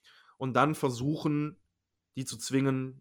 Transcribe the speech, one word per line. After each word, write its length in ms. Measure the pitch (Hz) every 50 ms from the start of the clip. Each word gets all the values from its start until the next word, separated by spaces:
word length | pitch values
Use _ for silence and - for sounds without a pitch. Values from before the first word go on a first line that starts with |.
| _ - - - - _ - -
und 160 | 131 131 117
dann 220 | 123 131 147 156
versuchen, 800 | - - 135 123 117 127 143 156 147 - 160 147 147 151 151 147 _ _ _ _ _ _ _ _ _ _ _ -
die 100 | 131 131
zu 140 | - - 113
zwingen, 600 | - - 131 135 135 135 131 131 131 131 131 135